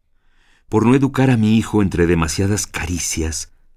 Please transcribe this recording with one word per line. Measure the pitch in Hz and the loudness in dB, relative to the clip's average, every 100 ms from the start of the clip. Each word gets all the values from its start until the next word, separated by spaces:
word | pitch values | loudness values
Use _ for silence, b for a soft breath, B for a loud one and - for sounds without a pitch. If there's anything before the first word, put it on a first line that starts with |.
| _ _ _ _ _ _ _ | _ _ _ _ _ _ _
por | 107 | 0
no | 110 | 4
educar | 135 135 135 131 | 4 2 2 2
a | 120 | 2
mi | 107 110 | 2 2
hijo | 110 107 | 2 0
entre | 95 82 85 | 0 2 2
demasiadas | 85 82 - 98 104 - | 2 0 -2 -2 -4 -6
caricias, | - 82 85 - - 80 80 - _ _ | -8 -8 -6 -6 -6 -6 -8 -12 _ _